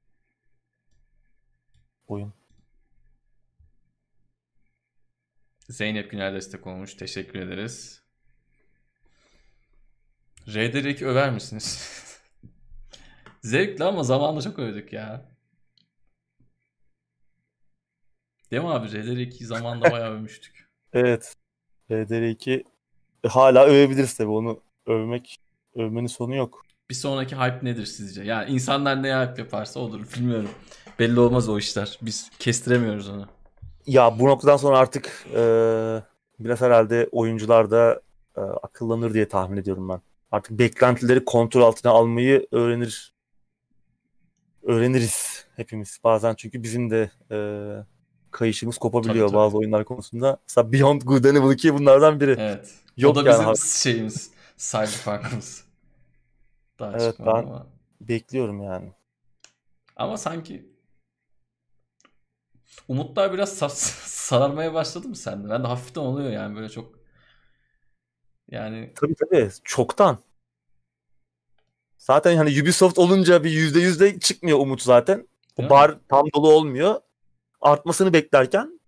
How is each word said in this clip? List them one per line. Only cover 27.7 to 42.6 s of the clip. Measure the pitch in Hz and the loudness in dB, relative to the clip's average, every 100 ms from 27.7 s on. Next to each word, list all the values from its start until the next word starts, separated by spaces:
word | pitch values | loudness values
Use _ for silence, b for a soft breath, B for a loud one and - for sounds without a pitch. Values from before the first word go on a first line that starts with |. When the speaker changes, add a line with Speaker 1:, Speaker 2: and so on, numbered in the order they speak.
| 113 104 | -8 -10
Speaker 2:
sizce? | - 101 92 | -14 -16 -12
Ya | 104 113 104 | -8 -6 -4
insanlar | 131 127 139 139 135 | -4 -2 -2 -2 -4
ne | 135 131 | -2 -4
hype | 127 127 | -4 -8
yaparsa | 107 107 107 135 | -12 -10 -10 -10
olur. | 117 104 107 123 | -12 -12 -14 -6
Bilmiyorum. | 123 113 104 - b b b - | -4 -4 -6 -12 b b b -2
Belli | 117 120 | 0 4
olmaz | 120 123 110 | 4 2 -2
o | 104 | -4
işler. | - 104 104 - | -6 -8 -10 -10
Biz | 113 - - - | -12 -12 -14 -8
kestiremiyoruz | 123 113 123 123 117 104 98 | -4 -4 0 0 0 -6 -10
onu. | 101 101 _ _ _ - - - | -14 -16 _ _ _ -20 -16 0
Speaker 1:
Ya | 131 117 113 | 4 4 4
bu | 131 | 2
noktadan | 135 139 143 | 4 4 4
sonra | 139 131 | 4 4
artık, | 131 135 - - - | 4 0 -12 -18 -6
e, | 113 117 113 113 113 113 110 - _ _ - | 0 2 4 2 0 -4 -8 -10 _ _ -12
biraz | 113 117 | -6 0
herhalde | 127 117 110 117 - | 4 4 4 0 0
oyuncular | 120 113 113 107 117 107 | -2 -4 -2 2 4 4
da, | 113 117 117 _ _ _ - | 4 4 2 _ _ _ -10
e, | |
akıllanır | 98 - - - 117 113 117 | -8 -8 -12 -10 -6 -4 -2
diye | 110 104 | -2 -2
tahmin | 98 92 101 | -2 -4 -6
ediyorum | 98 95 92 | -6 -8 -8
ben. | 90 _ _ _ | -10 _ _ _
Artık | 107 - 110 | -8 -4 0
beklentileri | 120 - 127 123 120 127 127 | 0 4 2 2 2 2 2
kontrol | 120 117 127 | 0 2 4
altına | 120 110 123 | 4 4 4
almayı | 113 117 117 127 139 - | 4 4 2 2 2 0
öğrenir. | 120 | -2